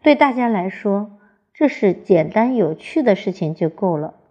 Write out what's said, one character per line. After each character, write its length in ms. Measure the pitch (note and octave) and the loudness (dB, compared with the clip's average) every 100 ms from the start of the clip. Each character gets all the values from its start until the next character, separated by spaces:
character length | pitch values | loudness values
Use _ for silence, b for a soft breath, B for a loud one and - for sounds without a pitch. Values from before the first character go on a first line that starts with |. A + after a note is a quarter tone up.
对 140 | D4+ D4 | 4 4
大 160 | C#4 | 2
家 160 | B3 A#3+ | 2 -2
来 220 | G#3 F#3 | -2 -4
说， 420 | - G#3 G3 G#3 b b b _ | -6 -4 -4 -6 b b b _
这 140 | _ D4+ | _ -2
是 260 | - G3+ | 2 0
简 360 | F3 - F3 D#3 | 0 0 0 2
单 260 | G#3+ A#3+ B3+ | 0 0 0
有 180 | D#3+ | -2
趣 300 | D#3+ - E4 | -4 -6 -2
的 120 | B3 F#3+ | 0 0
事 160 | - | -2
情 220 | F3+ D#3 | -4 -6
就 140 | D#3+ E3 | -2 -4
够 300 | - F#3+ D#3 | -2 -4 -2
了。 160 | D#3 _ _ | -6 _ _